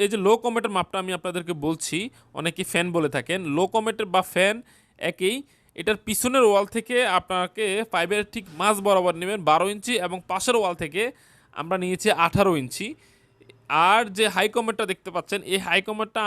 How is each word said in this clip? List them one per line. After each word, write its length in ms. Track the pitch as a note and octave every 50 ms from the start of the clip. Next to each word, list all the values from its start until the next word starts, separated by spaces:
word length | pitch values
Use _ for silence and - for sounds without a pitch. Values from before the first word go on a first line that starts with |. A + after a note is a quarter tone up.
| G3+
এই 60 | G3+
যে 60 | A3 G3+ F#3
লো 80 | G3+ A3+ A#3 -
কমেটের 300 | A#3 A3+ A#3 A3+ A3 G3+
মাপটা 200 | F#3 F3 - - F#3+ F#3
আমি 80 | F#3 F#3
আপনাদেরকে 360 | E3+ - F#3 E3+ F3+ E3+ F3 F3 D3 C#3+
বলছি, 320 | D#3+ D#3+ D#3+ - - D#3 E3+ A3 C4 - - _ _ - -
অনেকে 220 | D#3 E3+ - - - -
ফ্যান 160 | - E3+ F3 F3+ E3+
বলে 140 | E3+ D#3 C#3 C3
থাকেন। 240 | C3+ A#2+ - F3 F#3+ F3+ D3+ C#3+
লো 80 | E3 F#3+ G3 -
কমেটের 340 | A3 G#3+ A3+ A3 A3+ A3 F#3 F3+
বা 80 | F#3 F3+ - -
ফ্যান 220 | F3+ F#3+ G3+ A3 A#3+ - _ _ _ _ _ _ - - E3+
একই, 260 | F3 - F#3 G3 A#3+ C#4 C#4 _ _ _ _ _ - -
এটার 180 | E3+ G#3+ G#3+ G3+ -
পিছনের 380 | A3 G#3 - - B3 C4 C4+ A#3+ G#3
ওয়াল 160 | G3+ G3 G#3 G3+ -
থেকে 200 | A3+ G#3+ - B3 B3 B3+ G#3 F#3 F3
আপনাকে 460 | - - F#3 F3+ F3+ E3+ - G#3+ G#3+ G3 F#3+ G#3+ A3+ - -
পাইপের 300 | E3+ F3 F3 G#3 G#3 G3+ G#3 -
ঠিক 120 | A3+ F#3+ F3 D3 D#3
মাঝ 140 | F#3+ G#3 G#3+ G3 G3
বরাবর 280 | G3+ G3 F#3 F3+ F3+ E3 E3
নেবেন 180 | F3+ F#3+ G#3+ G3+ D#3+ D3+
বারো 160 | D#3 E3 F3+ G3 G#3
ইঞ্চি, 200 | G#3 - A#3+ B3 G3+ F3+
এবং 120 | F3 F#3 F3+ - -
পাশের 240 | F3+ F#3+ - B3 B3 A3+
ওয়াল 160 | G3+ F3+ F3 - E3+
থেকে 180 | D3 D3+ G3 A3+ C4 - _ _ _ _ _ _ _ - -
আমরা 140 | D3+ E3+ F#3+ F#3 F3+
নিয়েছি 240 | F#3 F#3 E3+ - G#3+ F3 D#3 E3+
আঠারো 260 | E3+ - G3 G3+ F#3+ E3+ C#3+
ইঞ্চি। 260 | B2+ B2 - - G3+ B3+ D#4+ - _ _ _ _ _ _ _ _ _ - - _ _ - D3 D#3 E3+ F#3
আর 120 | G#3 A3+ A#3+ G#3 F#3
যে 80 | G3+ A3 G#3 F3+
হাই 120 | F#3 G3+ - -
কমেটটা 300 | A#3+ A3+ A3+ G#3 - A3 F3+
দেখতে 180 | F#3 - - F#3 E3+
পাচ্ছেন, 240 | F3 D#3 - G3+ G3+ - - F#3+
এই 60 | G3 F#3
হাই 140 | F3+ E3+ G3 F#3+
কমেটটা 340 | A3 G#3+ G#3+ A3 G#3+ - A3 G#3+